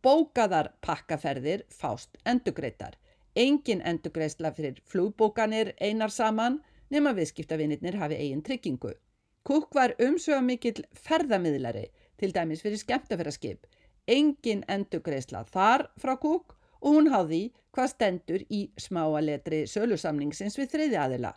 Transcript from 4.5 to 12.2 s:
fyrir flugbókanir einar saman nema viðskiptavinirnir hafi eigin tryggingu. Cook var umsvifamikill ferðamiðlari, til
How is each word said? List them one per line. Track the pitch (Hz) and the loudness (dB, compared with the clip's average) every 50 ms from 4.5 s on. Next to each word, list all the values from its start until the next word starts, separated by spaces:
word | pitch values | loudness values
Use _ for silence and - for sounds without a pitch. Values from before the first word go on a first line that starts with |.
| 147 | -4
fyrir | - 151 139 131 - _ | -4 -6 -6 -8 -10 _
flugbókanir | _ - 190 175 214 208 - 226 214 214 - 220 214 220 220 220 208 - | _ -2 0 0 0 2 2 0 2 2 0 -2 0 0 0 -2 -2 -2
einar | - - 208 214 220 220 208 - | -4 -2 -2 0 0 -2 -2 0
saman | - 233 220 220 220 226 247 262 302 - _ _ _ _ _ | 0 0 0 2 2 0 0 -2 -2 -6 _ _ _ _ _
nema | 277 302 294 294 240 | 0 2 2 2 2
viðskiptavinirnir | 190 160 151 - - 151 - 160 156 156 151 151 - - 170 208 208 | 0 -2 -4 -4 -12 -8 -6 -4 -2 -2 -2 -2 -4 -4 -6 -6 -4
hafi | 170 147 156 - | -4 -4 -4 -4
eigin | 143 143 131 147 156 | -4 -4 -4 -6 -6
tryggingu. | - 269 240 - 180 131 123 - 110 - _ _ _ _ _ _ _ _ _ _ | -6 -8 -6 -4 -6 -6 -4 -6 -10 -10 _ _ _ _ _ _ _ _ _ _
Cook | - 277 311 302 _ - | 0 0 0 0 _ 2
var | 285 262 240 240 - 226 | 2 2 2 4 2 2
umsvifamikill | 262 311 349 - - 302 269 254 247 254 240 - 240 226 - - _ _ | 2 2 0 0 0 0 2 2 0 0 0 -2 -4 -4 -4 -12 _ _
ferðamiðlari, | - - - 311 320 - 277 220 190 175 165 147 135 131 117 113 101 104 - _ _ _ _ _ | -20 -4 0 0 0 2 2 0 2 2 0 0 0 -2 -4 -6 -6 -10 -12 _ _ _ _ _
til | _ | _